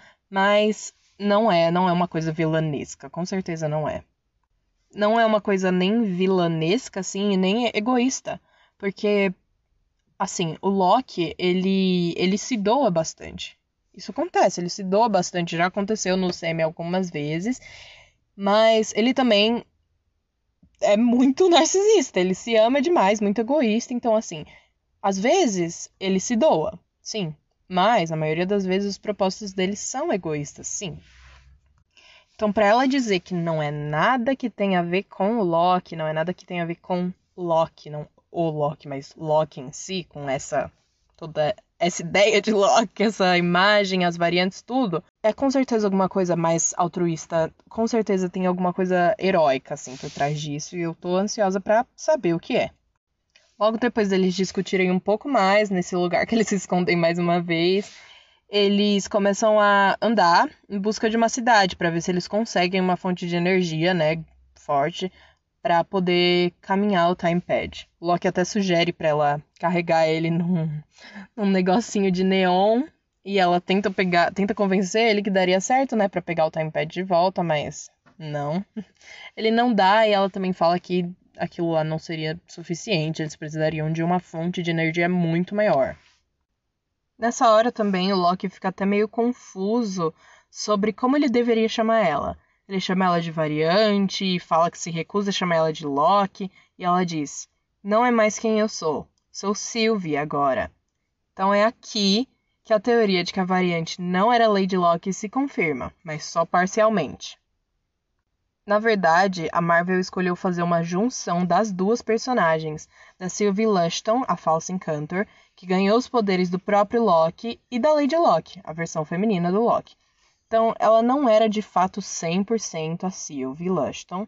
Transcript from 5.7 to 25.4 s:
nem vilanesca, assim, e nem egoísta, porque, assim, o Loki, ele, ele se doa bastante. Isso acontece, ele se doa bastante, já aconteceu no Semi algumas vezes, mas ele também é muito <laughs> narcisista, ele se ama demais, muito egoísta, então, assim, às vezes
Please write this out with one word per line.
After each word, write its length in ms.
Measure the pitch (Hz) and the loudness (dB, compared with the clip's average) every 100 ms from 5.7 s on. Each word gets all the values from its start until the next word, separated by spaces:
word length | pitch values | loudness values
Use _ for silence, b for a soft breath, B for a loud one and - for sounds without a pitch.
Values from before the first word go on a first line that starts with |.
nem 320 | 180 185 226 | 0 2 0
vilanesca, 960 | 214 180 190 185 170 165 160 226 - 196 | 0 0 0 2 0 0 0 -2 -4 -10
assim, 340 | 185 196 208 | -8 -4 -2
e 40 | 190 | 0
nem 340 | 185 220 240 | 2 0 -2
egoísta, 680 | - 214 254 254 - - - b b b _ | -2 -2 0 0 -2 -10 -12 b b b _
porque, 560 | 196 - 208 208 196 185 _ _ _ _ _ _ _ - | -8 -4 0 2 0 -2 _ _ _ _ _ _ _ -10
assim, 400 | 190 - 170 - | -8 -4 -6 -4
o 80 | 190 | -2
Loki, 680 | 196 180 233 - - 160 - | 0 2 2 0 -4 -6 -2
ele, 760 | 180 185 185 190 190 180 175 - | 0 0 2 2 2 2 0 0
ele 180 | 180 196 | -2 -2
se 220 | - 240 | -4 -2
doa 320 | 196 247 247 | 0 2 2
bastante. 680 | 170 165 - - 180 - _ _ _ _ | 0 -4 -8 -16 -14 -16 _ _ _ _
Isso 160 | 208 - | -20 -14
acontece, 500 | 208 339 403 226 - | -6 -4 2 2 0
ele 80 | 175 | -8
se 140 | - | -6
doa 260 | 190 196 233 | -2 2 4
bastante, 480 | 190 180 180 175 165 | 2 0 -4 -4 0
já 100 | 180 | -2
aconteceu 520 | 208 202 220 185 185 | -2 -4 -4 -2 0
no 160 | 180 | 0
Semi 280 | 175 165 165 | -4 -4 -2
algumas 460 | 160 160 170 185 185 | -2 -4 -4 -2 -2
vezes, 540 | 156 147 160 202 262 B B B B B B _ - | -4 -4 -4 -4 -6 B B B B B B _ -6
mas 560 | 196 214 226 220 220 | 2 4 6 4 2
ele 200 | - 233 | 0 0
também 500 | 262 254 202 214 233 - _ _ _ _ _ _ _ _ _ _ - | 2 2 4 2 0 -6 _ _ _ _ _ _ _ _ _ _ -4
é 160 | - 208 | 0 4
muito 520 | 240 240 277 269 370 | 4 4 4 4 4
<laughs> 20 | |
narcisista, 720 | 330 320 381 415 427 269 185 | 6 4 2 4 4 2 0
ele 140 | 180 | 0
se 200 | 185 - 220 | -2 0 4
ama 240 | 226 285 | 4 4
demais, 400 | 285 339 190 214 | 2 2 2 2
muito 200 | 202 208 | 0 0
egoísta, 520 | 226 294 233 214 - | 0 2 2 0 -2
então, 200 | 240 240 | -6 0
assim, 300 | 220 - 156 - b b _ _ _ | 0 -2 -12 -16 b b _ _ _
às 160 | 202 196 | -4 0
vezes 720 | 226 370 | 2 4